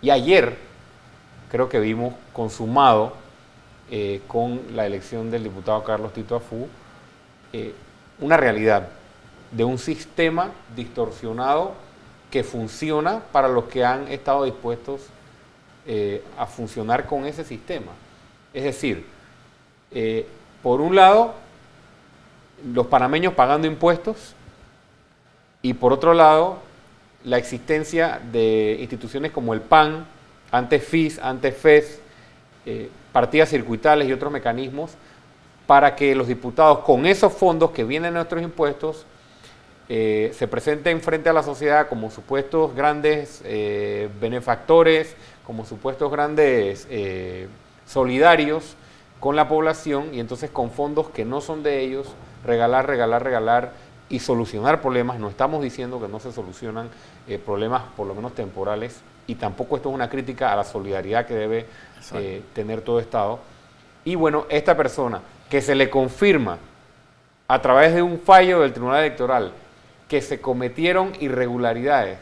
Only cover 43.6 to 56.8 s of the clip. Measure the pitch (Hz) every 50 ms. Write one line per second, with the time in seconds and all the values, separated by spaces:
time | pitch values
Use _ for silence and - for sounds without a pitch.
43.6 | 104 104 104 101 104 101 104 101 104 107 101 101 110 113 117 123 120 - 120 -
44.6 | - - 156 165 165 160 160 156 156 160 - - - - - - _ - 120 110
45.6 | 110 - - 104 - 135 131 135 151 143 135 143 147 151 151 151 151 143 127 120
46.6 | 104 98 98 98 - - 131 113 101 98 92 92 92 92 90 92 92 98 107 -
47.6 | - _ _ _ _ - - 135 131 127 123 131 147 175 170 160 151 147 151 160
48.6 | 151 - - - - - - - - _ _ - - 135 143 151 156 151 156 156
49.6 | 156 160 160 156 - 156 143 139 147 160 147 123 117 113 127 120 - 143 - -
50.6 | 123 120 113 - 143 147 151 151 156 156 - - 110 113 127 143 147 - 160 156
51.6 | 147 147 143 139 131 131 131 135 139 135 - - - - - - - 120 120 117
52.6 | 120 117 123 131 131 135 143 123 117 113 113 120 123 135 127 117 110 113 117 120
53.6 | 123 123 - - - - - - - - - 123 - - 131 117 117 104 - 107
54.6 | 107 135 156 156 - 135 127 123 120 123 127 117 107 104 101 - 131 139 156 151
55.6 | 143 127 - - 127 123 127 123 113 98 101 107 104 131 113 123 104 90 92 -
56.6 | - 113 107 113